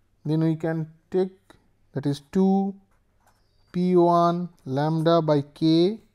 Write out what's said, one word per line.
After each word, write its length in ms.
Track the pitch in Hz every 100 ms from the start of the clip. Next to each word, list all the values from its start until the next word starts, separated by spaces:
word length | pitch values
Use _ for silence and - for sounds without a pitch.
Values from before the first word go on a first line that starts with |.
| _ _ 147
then 180 | 160
we 120 | 160 160
can 320 | 165 165 156 - _
take, 220 | 190 185 - _ _ _ _ _
that 120 | 160 143
is, 160 | 143 -
two 440 | 190 190 196 196 196 _ _ _ _ _ _ _ _ _
P 240 | 180 180 180
one 540 | 170 170 170 175 175 - -
lambda 560 | 131 151 160 160 170
by 200 | 156 147 143
K 460 | - 160 165 175 220 _